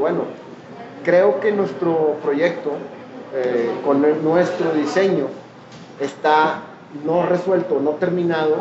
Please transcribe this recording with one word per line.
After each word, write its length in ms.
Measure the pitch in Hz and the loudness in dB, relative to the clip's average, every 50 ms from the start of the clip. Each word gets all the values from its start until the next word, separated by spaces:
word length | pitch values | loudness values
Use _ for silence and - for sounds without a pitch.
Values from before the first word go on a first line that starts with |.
bueno, 240 | 143 - 175 - - - - - - - - - - - - - - - - - - | 2 2 0 -2 -2 -6 -8 -12 -16 -18 -18 -18 -18 -18 -16 -16 -16 -16 -16 -6 0
creo 360 | 214 175 180 190 208 208 - | 4 6 6 6 6 4 2
que 120 | - 220 208 | 2 0 2
nuestro 640 | 196 190 - - - 180 170 165 160 156 151 147 - - | 2 0 -2 -2 -2 0 0 2 2 2 2 0 0 0
proyecto, 500 | 147 139 143 165 175 165 - - 147 151 156 - - - - - - - - - - 135 | 0 2 2 2 0 0 -2 -4 -4 -6 -6 -8 -10 -14 -16 -16 -16 -16 -16 -12 -8 -4
eh, 380 | 135 127 127 123 120 117 117 - - - | -2 0 0 0 0 0 0 -2 -2 0
con 200 | 143 139 139 147 | 2 2 4 4
el, 180 | 151 151 160 151 | 4 2 2 2
nuestro 500 | 156 165 180 175 - - - 175 165 160 | 2 4 4 2 2 0 -2 -2 0 0
diseño, 540 | 151 143 - - 185 196 190 175 156 135 127 - - - - - - - - - - - - - - | 0 -2 0 0 2 2 2 2 0 -2 -4 -6 -10 -16 -20 -20 -20 -20 -20 -20 -20 -20 -18 -10 -8
está 600 | 139 135 - - - 151 156 156 151 160 - - - - - - - - 151 143 147 | -6 -6 -6 -2 0 2 4 4 4 2 0 -4 -8 -14 -18 -20 -18 -16 -12 -8 -4
no 200 | 160 160 175 170 | 0 0 2 2
resuelto, 560 | 156 180 175 - 196 190 175 - - 156 135 | 2 0 0 0 0 0 0 0 0 -2 0
no 120 | 139 151 147 | 0 -2 -2
terminado. 640 | - 180 175 170 180 170 170 165 156 156 151 156 175 | -2 -2 -2 0 0 0 0 0 2 2 2 2 0